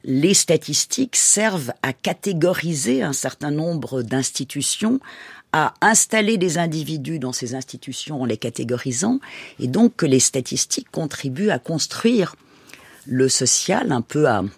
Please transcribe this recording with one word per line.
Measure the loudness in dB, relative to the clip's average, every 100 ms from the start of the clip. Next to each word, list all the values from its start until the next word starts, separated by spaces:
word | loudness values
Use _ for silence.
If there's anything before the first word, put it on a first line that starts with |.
les | -2 2 4
statistiques | 4 4 0 2 -2 -2 -2 0 2
servent | 2 4 2 0 -6 -4
à | -6
catégoriser | -4 -4 -4 -2 2 2 2 -2 -2 0 0
un | 0
certain | -2 -6 -6 -4
nombre | -2 -2 -4 -4 -4
d'institutions, | -2 -2 -2 -6 -8 -4 -4 -2 0 0 -4 -20 -20 -20 _
à | -2 -2 2
installer | 4 4 2 2 2 2
des | 0 0
individus | 0 -2 -4 -6 -6 -4
dans | -4
ces | -6 -6
institutions | -8 -10 -14 -12 -12 -8 -4
en | -2
les | -2
catégorisant, | -4 -6 -4 -2 -2 -2 0 0 -4 -18 -18 -6
et | -2
donc | 4 4 4
que | 4
les | 4
statistiques | 4 0 -2 -4 -2 -4 -6
contribuent | -6 -6 -6 -6 -2 0
à | 0
construire | -2 -4 -4 0 2 2 0 -4 _ -20 -20 -20 -20 -20 -4
le | 2 4
social, | 4 2 0 2 0 2
un | -2
peu | 0 2 4
à | 4 0